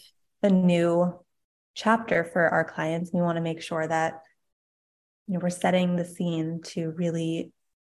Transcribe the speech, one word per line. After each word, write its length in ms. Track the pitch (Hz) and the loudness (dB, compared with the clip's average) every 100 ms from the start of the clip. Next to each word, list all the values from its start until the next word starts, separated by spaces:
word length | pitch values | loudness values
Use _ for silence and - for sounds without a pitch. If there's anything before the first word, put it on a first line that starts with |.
| - _ _ _ | -18 _ _ _
a 80 | 202 | 2
new 720 | 185 180 175 170 170 175 175 _ _ _ _ _ | 4 6 4 4 4 2 -2 _ _ _ _ _
chapter 500 | - 220 226 226 175 | -4 2 2 2 0
for 240 | 170 185 165 | 0 2 2
our 160 | 170 | 2
clients. 480 | 165 - 160 165 175 | -2 -2 -4 -4 -2
We 100 | 180 | -2
wanna 200 | 175 165 | 0 0
make 200 | 165 165 | -2 -6
sure 240 | - 165 160 | -6 -4 -2
that, 360 | 160 160 - - _ _ _ _ _ _ _ _ _ - | 0 -2 -4 -18 _ _ _ _ _ _ _ _ _ -6
you 60 | |
know, 60 | 180 | -4
we're 80 | 175 | -2
setting 460 | 175 180 180 180 175 | -2 2 2 2 0
the 100 | 175 | -2
scene 560 | - 175 165 160 165 - | -4 -4 -2 -4 -6 -8
to 260 | - 165 | -6 -6
really 600 | 160 175 165 165 165 - _ _ _ | -4 -4 -2 -2 -4 -6 _ _ _